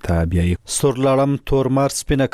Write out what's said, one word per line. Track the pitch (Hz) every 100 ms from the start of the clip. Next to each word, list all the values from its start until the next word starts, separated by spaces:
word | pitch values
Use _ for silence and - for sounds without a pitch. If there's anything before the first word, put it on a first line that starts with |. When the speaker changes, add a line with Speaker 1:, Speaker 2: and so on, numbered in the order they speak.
| -
Speaker 1:
ته | 85 82
بیایي. | 87 87 87 - -
Speaker 2:
سور | 147 127 135
لړم، | 135 139 139 -
تور | 135 131 135
مار، | 139 -
سپینه | - 139 131